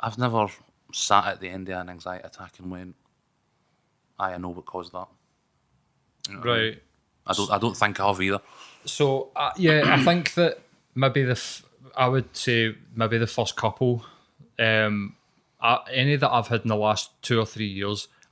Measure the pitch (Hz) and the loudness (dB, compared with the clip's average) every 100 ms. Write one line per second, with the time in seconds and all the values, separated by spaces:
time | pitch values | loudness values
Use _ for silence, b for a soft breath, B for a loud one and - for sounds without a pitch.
0 | 113 113 123 113 104 - _ _ _ - | -8 -2 0 2 0 -2 _ _ _ -6
1 | - 101 101 92 95 95 95 92 90 87 | 2 2 2 -4 -8 -10 -8 -8 -10 -12
2 | 92 90 - - 92 - 90 90 90 90 | -10 -10 -12 -16 -20 -16 -12 -12 -14 -20
3 | _ _ _ _ _ _ _ _ _ _ | _ _ _ _ _ _ _ _ _ _
4 | _ - 95 90 90 87 - 92 87 92 | _ -8 -6 -6 -10 -10 -12 -12 -10 -12
5 | 95 _ _ _ _ _ _ _ _ _ | -14 _ _ _ _ _ _ _ _ _
6 | _ _ - 101 117 117 110 110 _ _ | _ _ -12 -8 -2 0 0 -4 _ _
7 | _ _ - 95 101 101 117 - 104 98 | _ _ -4 -2 0 0 0 0 -2 0
8 | 101 95 95 101 - B B B - - | 0 0 0 -2 -6 B B B -8 0
9 | 143 135 - - 139 - 170 156 143 139 | 0 0 -4 -4 -4 2 4 4 4 4
10 | 131 175 151 - 170 - _ _ _ - | 4 4 2 2 2 0 _ _ _ 0
11 | 135 131 127 120 - - - _ 131 - | 0 2 0 0 -4 -8 -12 _ -10 0
12 | 127 131 117 - - 117 113 107 - 113 | 2 2 0 -4 0 2 2 -2 -10 -2
13 | 113 113 113 - 110 - 113 - 127 117 | 2 2 0 0 -2 0 -2 0 0 0
14 | B B B B - - 113 110 107 104 | B B B B -14 -2 2 4 2 0
15 | 101 - _ _ _ - 117 123 - 131 | -6 -12 _ _ _ -2 2 2 0 0
16 | 135 143 135 120 110 117 113 107 107 104 | 2 2 2 2 2 -2 0 0 2 0
17 | - _ - 117 110 - 107 95 101 104 | -2 _ 0 0 0 -4 -6 -4 -4 -4
18 | - b b | -8 b b